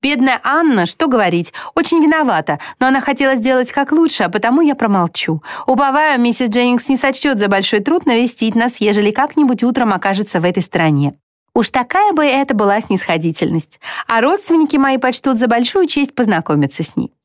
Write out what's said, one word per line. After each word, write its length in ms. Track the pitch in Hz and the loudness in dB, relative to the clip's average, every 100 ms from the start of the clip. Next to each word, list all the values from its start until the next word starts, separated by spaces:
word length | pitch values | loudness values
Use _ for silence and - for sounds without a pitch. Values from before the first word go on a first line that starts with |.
Бедная 380 | 269 285 262 247 | 0 0 0 0
Анна, 440 | - 294 330 226 170 | 0 2 2 2 0
что 200 | - 320 | -2 0
говорить, 460 | 247 190 170 175 - - - | 2 2 0 -4 -10 -8 -4
очень 260 | - 330 | 0 2
виновата, 580 | 302 320 277 175 151 147 - - | 2 2 0 -2 -2 -6 -6 -2
но 80 | 262 | 0
она 140 | 269 | 0
хотела 340 | 254 277 269 262 | -2 -2 0 0
сделать 360 | 226 254 247 | 0 0 0
как 200 | - 277 | -2 0
лучше, 320 | 302 330 - | 2 2 0
а 60 | 175 | -2
потому 320 | 196 220 262 | -2 0 2
я 120 | 320 | 2
промолчу. 720 | 277 226 196 170 - - 160 - - - | 2 0 0 0 -2 -4 -6 -6 -10 -2
Уповаю, 520 | 233 277 269 311 269 | 0 2 2 2 2
миссис 300 | 240 226 247 | 0 0 0
Дженнингс 400 | 226 247 240 - | 0 2 0 0
не 80 | 269 | 0
сочтет 400 | 277 269 294 240 | 0 0 -2 0
за 100 | 202 | 0
большой 340 | 196 190 208 | 0 0 -2
труд 260 | 202 339 320 | 0 0 2
навестить 480 | 233 240 - 226 220 | 2 0 0 -2 0
нас, 260 | 240 240 | 0 0
ежели 300 | 208 202 208 | 0 2 0
как-нибудь 520 | 214 262 - 285 240 | 0 -2 2 0 2
утром 300 | 240 254 233 | 0 0 0
окажется 480 | 190 196 196 208 180 | 0 -2 -2 -2 0
в 40 | 175 | 0
этой 180 | 180 | 0
стране. 500 | 180 175 160 147 143 - _ _ _ | -2 0 2 2 0 -4 _ _ _
Уж 160 | - 226 | -2 0
такая 440 | 262 240 359 415 | -2 -2 0 2
бы 120 | 330 294 | 2 2
это 300 | 262 277 226 | 0 0 0
была 260 | 208 202 | 2 0
снисходительность. 1000 | 208 190 - 165 165 156 147 165 - - - - - | 0 -4 -2 -2 -2 -2 -2 -2 -6 -16 -14 -14 -4
А 140 | 226 | 0
родственники 560 | 226 403 - 330 302 302 | 2 0 0 2 2 2
мои 200 | 269 269 | 2 0
почтут 400 | 254 247 - 233 | 0 -2 -2 0
за 100 | 240 | 2
большую 380 | 233 240 392 339 | 2 0 0 0
честь 300 | - 277 - | 0 -2 -2
познакомиться 680 | 226 175 - 147 143 - | 0 0 0 0 0 -2
с 140 | 160 - | -4 -4
ней. 180 | 131 _ | -8 _